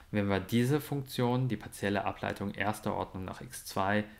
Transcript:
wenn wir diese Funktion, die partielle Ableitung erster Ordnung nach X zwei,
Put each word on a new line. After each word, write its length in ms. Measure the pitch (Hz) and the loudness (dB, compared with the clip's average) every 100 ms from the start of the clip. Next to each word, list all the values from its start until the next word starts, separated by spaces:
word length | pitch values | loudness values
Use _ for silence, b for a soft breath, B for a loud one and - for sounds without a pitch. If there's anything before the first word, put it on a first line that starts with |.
| - | -2
wenn 180 | 107 101 | 0 4
wir 120 | 95 | 2
diese 400 | 92 117 123 147 | 4 4 4 2
Funktion, 680 | - 143 135 - 120 123 131 | 0 -4 -4 0 2 2 2
die 100 | 104 | -2
partielle 480 | - - 101 101 | -6 -4 0 2
Ableitung 480 | 101 - 101 - 101 | 0 -2 -4 -2 -4
erster 400 | - 98 107 104 | 0 0 0 -2
Ordnung 320 | 95 95 92 | -2 -2 -6
nach 160 | 92 95 | -8 -8
X 240 | 135 - | -12 -12
zwei, 400 | - - 98 104 107 | -4 0 2 2 0